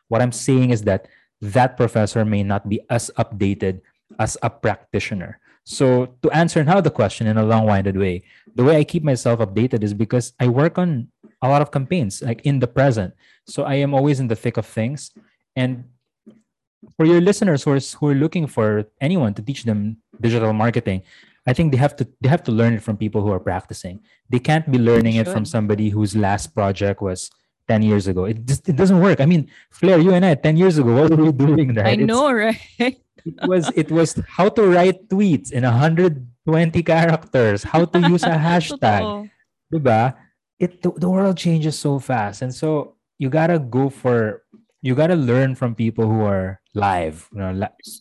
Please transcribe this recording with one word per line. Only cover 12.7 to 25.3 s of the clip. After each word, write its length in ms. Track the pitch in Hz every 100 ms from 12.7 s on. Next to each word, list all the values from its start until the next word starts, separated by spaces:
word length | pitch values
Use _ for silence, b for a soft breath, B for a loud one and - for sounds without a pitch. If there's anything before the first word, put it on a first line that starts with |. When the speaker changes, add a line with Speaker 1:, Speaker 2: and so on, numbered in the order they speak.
| 131 139 113 90 - b b -
Speaker 1:
So 180 | -
I 120 | 139 139
am 180 | 143
always 260 | 139 147 135
in 80 | 123
the 80 | 110
thick 220 | 120 113
of 80 | -
things. 460 | - 117 147 - _ b b _ 135
And 300 | 127 120 - _ _ _ _ _ _ _ _ _ - -
for 80 | 160
your 160 | 175
listeners 420 | 180 202 196 143
who 80 | 151
are, 60 | 139 - -
who 100 | 147
are 60 | 139
looking 320 | 160 180 143
for 380 | - 107 107 104 -
anyone 340 | 139 190 113 101
to 60 |
teach 220 | 107 135
them 340 | 117 107 104 110 _ -
digital 340 | 117 117 110
marketing, 500 | 107 117 117 107 95 - b b b -
I 60 |
think 180 | 127 160
they 60 | 131
have 180 | 143 -
to, 100 | 120 -
they 80 | 131
have 140 | 170
to 80 | -
learn 220 | 110 117
it 80 | 110
from 140 | - 101
people 240 | 107 107
who 100 | 104
are 80 | 92
practicing. 640 | 101 90 - - 90 98 b b b
They 100 | 123
can't 300 | 151 156 156
be 60 | 127
learning 380 | 117 117 113 113
it 100 |
from 160 | 110